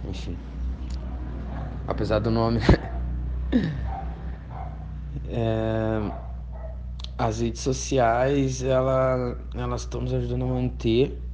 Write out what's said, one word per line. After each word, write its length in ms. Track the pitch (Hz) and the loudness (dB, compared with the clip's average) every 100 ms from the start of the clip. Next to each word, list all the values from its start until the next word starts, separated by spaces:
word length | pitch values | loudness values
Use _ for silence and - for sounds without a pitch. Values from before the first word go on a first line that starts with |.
| 65 | -6
enfim. 280 | - - 87 - - - - - - - - - - - - - - - | -6 -6 -8 -8 -4 -4 -4 -6 -6 -6 -6 -6 -6 -6 -6 -6 -6 -2
Apesar 320 | - 104 107 | 0 2 4
do 120 | 113 | 4
nome. 300 | 113 117 117 | 4 4 6
<laughs> 60 | - - - - - - - - - 247 170 135 - - - - - - - - - - - - - - - | 8 8 6 -4 -2 -4 -4 -4 2 2 2 -2 -4 -4 -6 -6 -8 -10 -10 -10 -8 -8 -10 -8 -8 -6 -4
É... 840 | 120 113 110 113 110 110 110 104 - - - - - - - - - - - | 0 0 0 0 0 0 0 -2 -4 -8 -8 -8 -8 -8 -8 -8 -8 -8 -2
As 180 | 120 110 | 0 2
redes 200 | 117 113 | -2 0
sociais, 1000 | 139 131 - 135 117 117 131 143 135 123 | -2 -2 2 4 6 6 4 4 2 0
ela, 760 | 127 131 131 131 131 127 123 120 - | 2 2 4 4 4 2 0 -4 -8
elas 300 | 120 123 120 | -6 -4 -4
tão 160 | - 123 | -4 -4
nos 120 | 123 | 0
ajudando 320 | 127 120 123 | 0 0 0
a 40 | 127 | 0
manter 720 | 127 127 - 117 117 139 - - | 0 0 0 2 4 4 0 -8